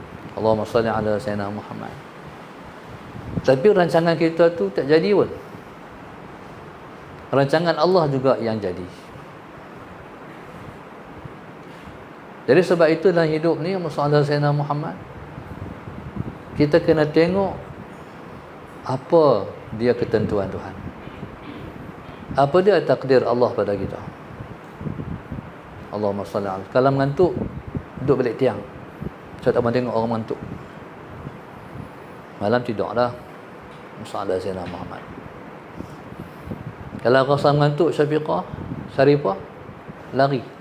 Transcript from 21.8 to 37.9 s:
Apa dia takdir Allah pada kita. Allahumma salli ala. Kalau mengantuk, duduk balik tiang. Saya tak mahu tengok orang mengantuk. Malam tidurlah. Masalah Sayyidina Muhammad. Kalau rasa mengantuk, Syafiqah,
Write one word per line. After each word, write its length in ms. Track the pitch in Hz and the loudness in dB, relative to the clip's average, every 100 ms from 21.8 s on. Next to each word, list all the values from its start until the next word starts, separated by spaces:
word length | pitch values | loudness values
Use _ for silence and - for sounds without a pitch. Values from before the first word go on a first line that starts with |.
| - - - - - 135 | -14 -16 -16 -14 -4 2
Apa 240 | 139 180 | 4 6
dia 160 | 190 175 143 | 6 6 4
takdir 400 | 127 135 127 110 | 2 6 6 6
Allah 240 | 120 113 | 4 4
pada 240 | 107 101 | 2 0
kita. 240 | 101 95 - - - - - - - - - - - - - - - - - - - - | 0 -2 -6 -10 -14 -14 -14 -14 -14 -16 -10 -8 -6 -8 -10 -10 -12 -12 -16 -18 -16 -10
Allahumma 320 | 104 104 101 | -2 -2 -2
salli 240 | 95 110 101 | -4 -4 -2
ala. 160 | 95 95 | -4 -2
Kalau 240 | 127 131 | 2 4
mengantuk, 400 | 139 139 143 175 - - - - - - - 131 | 4 2 4 2 2 -6 -8 -10 -10 -10 -4 2
duduk 160 | 123 | 2
balik 160 | 120 110 | 2 2
tiang. 240 | 127 101 - - - - - - - - | 0 0 -6 -14 -16 -12 -12 -12 -16 -4
Saya 160 | 131 123 | 0 2
tak 80 | 120 | 2
mahu 80 | |
tengok 160 | 127 123 | 2 0
orang 200 | 113 113 | 0 0
mengantuk. 240 | 113 113 - - - - - - - - - - - - - - - - - - - - - | -2 -4 -8 -8 -12 -14 -16 -16 -16 -16 -14 -14 -14 -16 -18 -16 -14 -14 -16 -18 -18 -16 -4
Malam 240 | 104 123 | 0 2
tidurlah. 480 | 123 101 90 110 123 - - - - - - - - - | 0 -4 -2 0 0 -2 -14 -18 -18 -18 -18 -18 -18 -14
Masalah 400 | 107 110 101 92 | -10 -6 -2 -2
Sayyidina 240 | 98 92 90 | -2 -6 -8
Muhammad. 320 | 85 90 - - - - - - - - - - - - - - - - - - - - - | -10 -10 -12 -14 -16 -16 -16 -16 -16 -16 -14 -14 -14 -16 -16 -16 -14 -12 -12 -12 -14 -12 -2
Kalau 240 | 113 131 131 | 4 6 6
rasa 320 | 143 147 147 | 4 4 6
mengantuk, 320 | 147 147 | 4 4
Syafiqah, 560 | 160 | 2